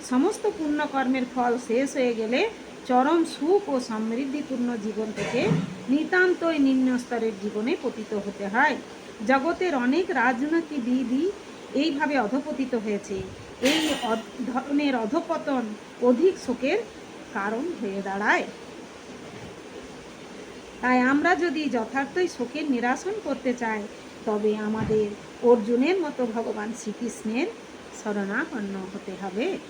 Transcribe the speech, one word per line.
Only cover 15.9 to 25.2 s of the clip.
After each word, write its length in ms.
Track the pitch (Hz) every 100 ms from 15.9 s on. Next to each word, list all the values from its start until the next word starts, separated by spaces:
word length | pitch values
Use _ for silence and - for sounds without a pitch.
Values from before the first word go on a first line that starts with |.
| -
অধিক 320 | 240 247 359 - -
শোকের 320 | 240 262 392 - - - - -
কারণ 400 | 214 196 226 330 294
হয়ে 200 | 202 196
দাঁড়ায়। 420 | 196 196 214 330 - - - - - - - - - - - - - - - - - - - - - - - -
তাই 180 | 247 254
আমরা 360 | 247 285 330 349
যদি 300 | 339 285 294
যথার্থই 640 | 233 220 269 269 359 359
শোকের 440 | - 240 302 311
নিরাসন 420 | 240 240 254 359 427
করতে 300 | 311 262 262
চাই, 300 | 247 226 214 208 - - - -
তবে 320 | 208 214 214
আমাদের 520 | 214 214 214 214 208 208